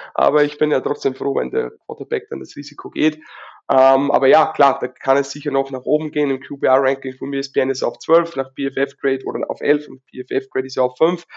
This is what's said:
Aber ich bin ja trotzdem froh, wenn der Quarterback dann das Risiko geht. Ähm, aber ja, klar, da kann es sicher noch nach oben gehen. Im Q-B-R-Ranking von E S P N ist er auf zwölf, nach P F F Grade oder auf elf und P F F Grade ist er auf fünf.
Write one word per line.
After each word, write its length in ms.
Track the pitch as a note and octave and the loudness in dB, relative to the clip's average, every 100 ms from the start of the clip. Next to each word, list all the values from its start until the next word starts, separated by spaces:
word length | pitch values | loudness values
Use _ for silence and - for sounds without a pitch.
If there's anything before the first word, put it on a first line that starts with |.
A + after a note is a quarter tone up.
| - | -8
Aber 300 | - C#3 D3 | 0 2 4
ich 120 | D3 - | 2 0
bin 140 | D3+ | 0
ja 100 | C3+ | 0
trotzdem 340 | C3 - C3+ | -2 -2 -4
froh, 200 | B2+ C#3 | -2 -4
wenn 160 | C3+ B2+ | -4 -2
der 220 | B2+ B2+ - | -4 -4 -8
Quarterback 440 | - - - C3 - | -14 -14 -6 -6 -6
dann 100 | C3+ | -12
das 160 | C3+ C#3+ | -12 -14
Risiko 320 | D3 - C3+ | -14 -14 -10
geht. 280 | C#3 D#3 D3+ - - - - - | -2 -2 -2 -10 -20 -20 -8 0
Ähm, 400 | C3+ C3+ C3+ C#3+ | 4 6 4 2
aber 180 | B2+ C3 | 2 6
ja, 180 | D3+ D3 | 6 4
klar, 260 | - C#3 - | 4 2 2
da 80 | - | -6
kann 300 | - C3+ C#3 | -4 0 0
es 120 | C#3 | 0
sicher 200 | D3+ C#3+ | -6 -4
noch 200 | C3+ C#3 | -2 -2
nach 120 | C3 | -6
oben 280 | C#3 D3+ D#3 | -2 -2 0
gehen. 200 | D3 C#3+ | -2 -2
Im 100 | C3 | -2
Q-B-R-Ranking 720 | - C#3 C#3 C3 C3+ C3+ C3+ C3 | -8 -2 2 4 2 -2 -6 -10
von 140 | C#3 | -6
E 40 | C#3 | -6
S 140 | C#3 | -4
P 80 | C#3 | 0
N 100 | C3 | 0
ist 120 | C3 | 0
er 60 | B2 | -4
auf 100 | A#2+ | -4
zwölf, 360 | - E3 E3 | 2 2 2
nach 200 | C#3 C3+ | -4 -8
P 120 | - C#3 | -6 -4
F 100 | C3+ | -2
F 200 | C3+ - | -4 -2
Grade 280 | C#3 C3 C3+ | -2 -2 -4
oder 220 | B2 - | -6 -6
auf 100 | - | -2
elf 280 | - D3 D3 | 2 2 -2
und 160 | C3+ _ | -18 _
P 140 | C3 | -14
F 100 | B2+ | -4
F 180 | C3+ C3 | -4 -2
Grade 180 | C3+ C3 | -4 -4
ist 120 | C3+ | -2
er 60 | |
auf 120 | B2+ - | -2 2
fünf. 280 | E3 F3+ - | 2 0 -8